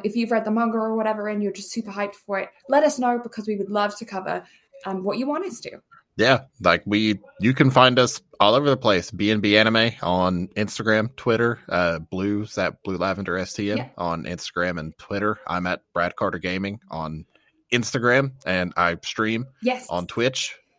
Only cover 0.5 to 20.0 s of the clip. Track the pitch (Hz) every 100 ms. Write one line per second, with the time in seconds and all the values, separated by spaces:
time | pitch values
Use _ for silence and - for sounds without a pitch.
0.5 | 220 233 226 220 220 220 214 208 208 202
1.5 | 202 - 233 214 196 202 - - 196 -
2.5 | - - 277 294 294 247 240 226 - 208
3.5 | 202 196 208 208 208 233 190 190 180 -
4.5 | _ _ - 190 190 190 226 262 302 381
5.5 | - - - _ _ _ - 120 131 -
6.5 | - 90 85 101 104 110 101 - - 107
7.5 | 131 135 131 127 127 120 - - - 101
8.5 | 123 143 131 113 95 - 90 104 107 104
9.5 | 107 110 113 117 - 87 90 92 90 92
10.5 | - 104 - 110 110 113 - 123 113 117
11.5 | 113 - 90 87 80 82 92 101 104 107
12.5 | - 87 - 98 90 95 92 92 92 92
13.5 | - 101 113 127 - 87 82 - 87 -
14.5 | 87 90 85 80 - - 101 104 104 -
15.5 | 90 90 90 _ 87 87 - 101 87 92
16.5 | 92 98 101 - 80 80 78 - _ _
17.5 | _ _ 120 113 127 120 127 135 - -
18.5 | 92 90 - 87 85 - - 110 113 131
19.5 | _ 240 254 - 87